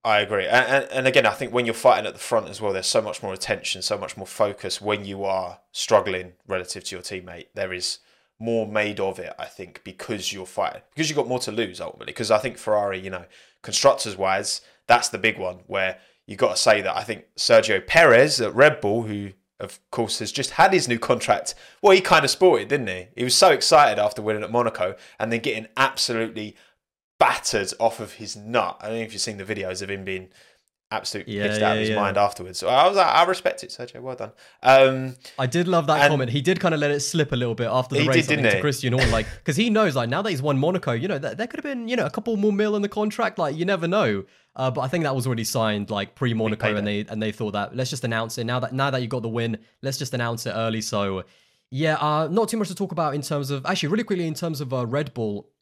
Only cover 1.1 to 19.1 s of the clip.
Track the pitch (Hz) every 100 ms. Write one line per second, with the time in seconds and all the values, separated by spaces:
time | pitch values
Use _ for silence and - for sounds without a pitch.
1.1 | 131 113 - 123 120 120 113 127 98 107
2.1 | - - 117 101 95 107 95 92 120 107
3.1 | - 101 95 - 98 - 95 - 101 98
4.1 | - 98 - 104 - 98 - 104 104 98
5.1 | 98 98 95 90 87 _ - - 107 98
6.1 | 92 90 _ - 95 90 98 - 90 -
7.1 | 95 90 87 - - 95 90 - - _
8.1 | _ _ _ 113 113 107 107 104 98 95
9.1 | 95 85 - 82 - 87 - - 90 -
10.1 | 110 90 101 92 - 92 - _ - 156
11.1 | 147 120 127 - 110 104 90 85 - 55
12.1 | - 107 107 123 - - 104 101 95 95
13.1 | 92 87 - _ _ - 104 139 - 113
14.1 | 95 95 95 107 - _ _ - 117 -
15.1 | 107 110 101 92 90 _ 98 95 95 _
16.1 | _ - 98 123 90 - 104 95 80 107
17.1 | 104 - - - 113 107 98 - 160 175
18.1 | 117 147 147 107 113 147 151 104 113 110